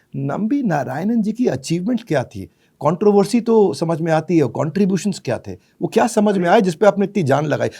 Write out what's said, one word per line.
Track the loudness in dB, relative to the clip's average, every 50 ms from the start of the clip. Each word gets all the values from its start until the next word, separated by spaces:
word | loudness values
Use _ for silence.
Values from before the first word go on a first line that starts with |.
| _ _ -10
नंबी | -8 -6 -6 -4 -4 -2 -2 -2 -2 0
नारायणन | -2 -2 -2 -2 -4 -6 -4 -4 -2 0 0
जी | -2 -2 -2
की | -2 0
achievement | 0 0 -2 -4 -4 -4 -2 -2 -2 -4 -4 -4
क्या | -2 -2 -2 -2
थी? | -4 -10 -14 -16 -16 _ _ _ _ _ _
Controversy | -2 -2 0 2 2 4 4 4 4 4 0 0
तो | 2 4 4 4 4 4 2
समझ | -2 -2 -2 -2 -2
में | 0 0
आती | 0 0 0 2 2
है, | 2 2
कॉन्ट्रीब्यूशंस | 2 0 -4 -4 -4 -2 0 0 0 0 0 -2 -4 -6 -4 -6
क्या | -6 -6 -6
थे, | -6 -12 -14
वो | -14 _ _ _ _ -8
क्या | -6 -2 -2 -2
समझ | 0 0 0 0 2 0
में | 0 2 4
आए | 4 4
जिस | 4 2 0
पे | 2 2
आपने | 2 4 2 -2
इतनी | -2 -2 -2 0
जान | 2 0 0 0
लगाई? | -2 -2 -2 -2 -4 -6